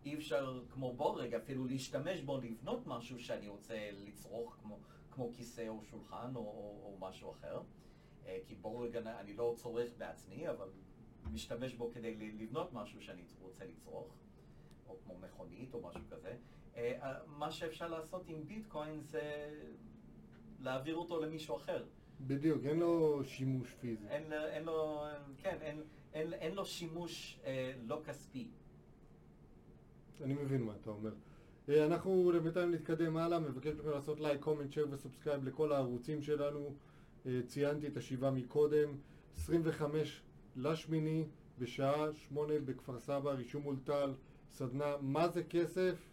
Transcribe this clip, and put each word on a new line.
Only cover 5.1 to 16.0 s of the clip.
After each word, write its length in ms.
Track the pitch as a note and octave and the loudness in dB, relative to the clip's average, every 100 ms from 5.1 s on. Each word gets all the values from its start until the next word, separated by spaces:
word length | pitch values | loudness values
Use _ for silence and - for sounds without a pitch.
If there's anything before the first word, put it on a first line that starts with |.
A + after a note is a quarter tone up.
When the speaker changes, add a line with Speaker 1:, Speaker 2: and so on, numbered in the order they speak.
Speaker 1:
כמו 200 | C3+ A#2+ | -4 -4
כיסא 340 | - A#2 - A2+ | -4 -10 -6 -4
או 140 | A2 | -4
שולחן 480 | - G#2+ - F#2 B2 B2 | -8 -14 -10 -8 -4 -4
או, 40 | |
או, 400 | G#2 G#2+ G#2 G#2 | -4 -6 -8 -10
או 140 | G2+ G2 | -12 -8
משהו 320 | F#2+ - G2 | -8 -8 -12
אחר. 300 | - D2+ - - - - - - - - | -10 -6 -6 -8 -16 -20 -20 -20 -16 -8
אה, 120 | F#2 - | -8 -8
כי 80 | F#2+ | -8
בורג 400 | G#2+ A#2+ A#2+ G#2 | -6 -2 -2 -2
אני, 220 | A2 A#2 | -4 -8
אני 140 | G2+ | -8
לא 200 | G#2 A#2+ A#2 | 0 2 2
צורך 320 | B2 A#2 A#2+ - | -2 0 -2 -2
בעצמי, 520 | G#2+ - - G#2 D#3+ | -8 -8 -12 -6 -4
אבל 200 | - G2 - - - - - - | -4 -6 -12 -18 -18 -18 -10 -6
משתמש 420 | A2 - A2+ C3 | -6 -4 -4 -4
בו 180 | A#2 A#2 | -2 -6
כדי 220 | A#2+ A2 G#2+ | -4 -6 -4
ל-, 260 | G#2+ G#2+ | -8 -8
לבנות 300 | A2 B2 C3 | -4 -2 -2
משהו 280 | A#2+ G#2 - | -6 -8 -12
שאני 200 | - F#2 E2+ - | -14 -14 -14 -16
רוצה 240 | F#2 - E2 | -16 -14 -14
לצרוך, 500 | D#2+ D#2 D#2 - - - - - - - - - | -14 -10 -10 -10 -14 -20 -20 -20 -20 -20 -20 -16
או 100 | - | -14
כמו 140 | - F2+ | -12 -14
מכונית 560 | F#2 - F2+ E2+ C3 | -14 -12 -12 -10 -8
או 80 | - F2 | -8 -8
משהו 140 | - | -10